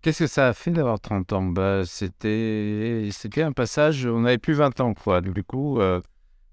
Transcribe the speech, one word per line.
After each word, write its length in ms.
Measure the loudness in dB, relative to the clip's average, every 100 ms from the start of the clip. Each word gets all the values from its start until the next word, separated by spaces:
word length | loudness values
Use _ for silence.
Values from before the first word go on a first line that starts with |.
Qu'est-ce 180 | 0 0
que 60 | 0
ça 220 | 2 2
a 40 |
fait 200 | 2 -2
d'avoir 260 | 0 0 -2
trente 340 | -2 -4 -2
ans ? 120 | -2
Bah, 380 | 0 0 2 0
c'était, 1200 | -2 -6 -8 -4 -4 -2 -2 -2 -4 -4 -4 -4 -4
c'était 300 | -6 -6 -2
un 100 | -2
passage, 520 | 0 -2 2 2 2
on 180 | 0 2
n'avait 160 | 4 2
plus 160 | 2
vingt 260 | 2 2 2
ans, 140 | -2
quoi. 260 | -2 0 0
Du 240 | 0 -4
coup, 340 | -4 -4 -2 2
euh, 220 | 2 2 -4 _ _ _ _